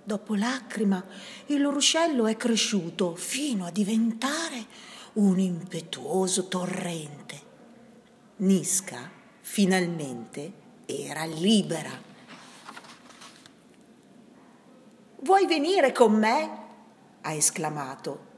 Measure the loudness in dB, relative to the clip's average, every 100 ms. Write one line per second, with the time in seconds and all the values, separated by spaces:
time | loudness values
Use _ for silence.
0 | -6 -6 -2 0 0 -2 -6 0 2 0
1 | -2 -16 -16 -12 -2 2 2 2 2 4
2 | 2 2 2 2 0 0 2 0 -2 -2
3 | -2 -2 -6 -4 -2 -2 -2 -2 0 2
4 | 0 0 -4 -4 -6 -8 -12 -16 -20 -20
5 | -6 2 4 4 2 -2 -6 -10 -8 -10
6 | -2 0 0 0 -2 -4 -4 -4 -6 -8
7 | -10 -14 -16 -18 -18 -20 -20 -20 -20 -20
8 | -20 -20 -16 -2 2 2 2 -2 -4 -12
9 | -14 -18 -20 -20 -6 2 4 4 0 -4
10 | -6 -8 -12 -12 -12 -14 -20 -16 -10 -8
11 | -6 -6 -6 0 4 4 2 -4 -6 -12
12 | -16 -20 -20 -20 -20 -20 -18 -18 -18 -20
13 | -20 -20 -20 -20 -20 -20 -20 -20 -20 -20
14 | -20 -20 -20 -20 -20 -20 -20 -20 -20 -20
15 | -20 -4 4 6 6 2 2 4 4 6
16 | 6 6 4 2 0 -8 -16 -20 -20 -20
17 | -20 -12 -6 0 0 0 -4 -4 -8 -8
18 | -10 -10 -14